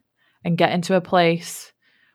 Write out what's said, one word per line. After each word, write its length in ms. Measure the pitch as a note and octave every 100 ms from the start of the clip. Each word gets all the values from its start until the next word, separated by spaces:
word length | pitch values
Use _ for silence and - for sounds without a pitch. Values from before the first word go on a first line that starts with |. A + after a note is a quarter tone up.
| _ _ _ _ E3+
and 100 | E3+
get 160 | E3+
into 240 | F3 E3+ F#3
a 60 |
place 720 | F3 F3+ E3+ E3+ E3+ - - _ _ _ _